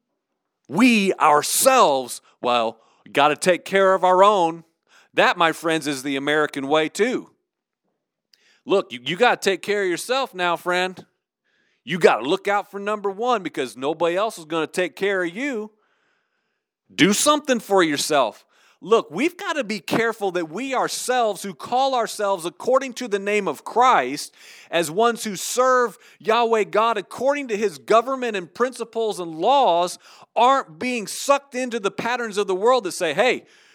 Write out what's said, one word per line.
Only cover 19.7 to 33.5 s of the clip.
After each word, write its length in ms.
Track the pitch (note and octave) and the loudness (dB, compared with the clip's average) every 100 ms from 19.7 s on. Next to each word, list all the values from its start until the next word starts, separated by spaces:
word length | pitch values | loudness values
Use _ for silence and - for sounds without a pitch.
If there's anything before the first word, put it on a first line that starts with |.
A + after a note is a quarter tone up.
| G#3 | -8
careful 520 | - - A3+ G#3+ G3+ | -4 -2 -2 -4 -4
that 180 | F3 D#3+ | -4 -6
we 260 | E3+ C4+ B3 | -8 -6 -4
ourselves, 640 | E3+ - - B3+ A3+ F#3+ | -4 -4 -4 0 -2 -4
who 120 | G3 | -10
call 420 | F3 - B3 C4+ B3+ | -12 -6 -2 0 0
ourselves 500 | G#3 - G3+ G3 D#3+ | -4 -4 -2 -2 -6
according 480 | - - C4 C4+ A3+ | -8 0 0 0 -6
to 120 | B3 | -6
the 100 | G3 | -4
name 300 | G3 G#3 F#3+ | -2 -2 -2
of 160 | C#3 | -6
Christ, 720 | - - B3+ G#3 B2+ C#3+ - - - - - | -4 2 4 4 2 -4 -10 -16 -20 -20 -6
as 220 | E3 D#3+ | -2 -2
ones 320 | E3+ A#3 A3+ | 0 0 0
who 120 | A3 F3+ | -6 -8
serve 600 | - - B3+ B3+ A#3+ - - - | -4 0 2 2 0 -4 -20 -8
Yahweh 460 | D3+ A3 A#3 A3+ F#3+ | 0 2 2 2 0
God 320 | F3+ A3+ A3 | 0 0 0
according 500 | F3+ - B3+ C#4+ C4+ | -6 -4 -2 -2 -4
to 100 | G3+ | -4
his 200 | G#3+ D3 | -4 -4
government 580 | A#2+ G#3+ A#3+ C4+ B3 G3+ | 2 2 2 -2 -4 -6
and 180 | E3+ | -8
principles 640 | - B3 B3 A3+ A#3 A3 F3 | -4 -4 -4 -10 -4 -4 -4
and 200 | F3 D#3+ | -8 -2
laws, 580 | F#3+ C#4 A#3 E3+ F3+ - - - - - | 2 4 4 2 0 -4 -18 -20 -8 2
aren't 420 | B3 C4+ A3+ D#3+ | 4 4 0 -8
being 300 | B3 B3 G3 | -6 -6 -6
sucked 480 | - - C#4 C#4 B3 | -4 0 0 0 -6
into 240 | C4 A3+ | -6 -4
the 120 | G3 | -4
patterns 460 | G3 A#3 B3 A#3 F#3+ | -4 -4 -4 -4 -4
of 80 | G3+ | -2
the 80 | F#3 | 0
world 280 | A3 B3+ | 2 2
that 80 | F#3 | 0
say, 220 | - E3+ | -4 -2
"Hey, 320 | D3 B3 F3 - | 2 0 0 -6